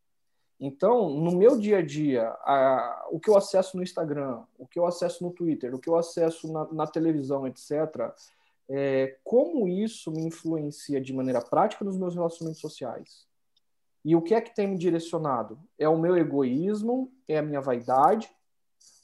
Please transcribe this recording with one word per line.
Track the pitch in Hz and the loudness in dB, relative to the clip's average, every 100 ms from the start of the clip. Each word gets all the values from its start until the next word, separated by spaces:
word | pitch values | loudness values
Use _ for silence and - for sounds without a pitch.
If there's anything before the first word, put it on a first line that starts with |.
| _ _ _ _ _ - | _ _ _ _ _ -12
Então, | 139 139 190 247 180 | -10 0 2 4 2
no | 139 170 180 | 0 0 6
meu | 226 269 | 6 6
dia | 208 202 | 4 2
a | 156 | 0
dia, | 147 147 127 113 - | -2 0 0 -2 -2
a, | - 139 135 127 120 - - | 0 4 4 2 0 -6 -8
o | 160 | -2
que | 214 | 4
eu | 196 | 4
acesso | 202 190 185 185 | 6 2 0 -4
no | |
Instagram, | 180 - 160 147 139 117 - - | -6 -4 -4 -2 -4 -6 -12 -20
o | - | -10
que | - | -2
eu | 175 | -2
acesso | 175 170 170 | 0 -4 -4
no | 175 | -8
Twitter, | 175 170 143 123 131 | -4 -2 -2 -4 -6
o | |
que | 165 | 0
eu | 165 | 0
acesso | 170 - 165 165 160 | 0 0 -2 -2 -6
na, | 156 156 | -6 -6
na | 156 156 | -4 -4
televisão, | 165 165 151 135 139 131 | 0 0 0 -2 -4 -4
et | - | -10
cetera, | - 151 156 123 113 - - _ _ _ - | -6 -4 -4 -4 -8 -10 -20 _ _ _ -8
é, | 139 139 135 135 - | -4 0 0 -2 -6
como | - 240 311 311 185 | 0 2 2 0 -2
isso | 185 220 - - | -2 -4 -6 -8
me | 160 | -6
influencia | 160 160 165 160 147 143 - 139 | -6 -6 -4 -4 -4 -8 -6 -4
de | 131 | -4
maneira | 131 131 123 | -4 -2 -2
prática | - 151 202 - | 0 2 2 0
nos | 202 190 | -6 -4
meus | 180 175 | -4 -2
relacionamentos | 165 165 165 156 | -4 -4 -10 -8
sociais? | 156 - 123 - - - _ _ _ _ _ _ _ _ | -12 -10 -10 -12 -16 -20 _ _ _ _ _ _ _ _
E | 151 170 | 2 2
o | |
que | 165 | 4
é | 220 | 2
que | 233 - | 0 -4
tem | 202 | -2
me | 185 | 0
direcionado? | 180 165 165 165 156 123 107 123 - - | 0 0 -2 -4 0 -2 -4 -10 -16 -2
É | 151 | 2
o | 165 | 4
meu | 165 180 | 4 4
egoísmo? | 151 139 131 131 185 214 226 254 262 _ - | 4 2 2 0 0 -2 -2 -2 -4 _ -4
É | 156 | -2
a | |
minha | 151 143 | -2 -2
vaidade? | 135 120 120 127 156 220 - _ _ _ _ _ _ _ | -2 -2 0 4 6 4 -2 _ _ _ _ _ _ _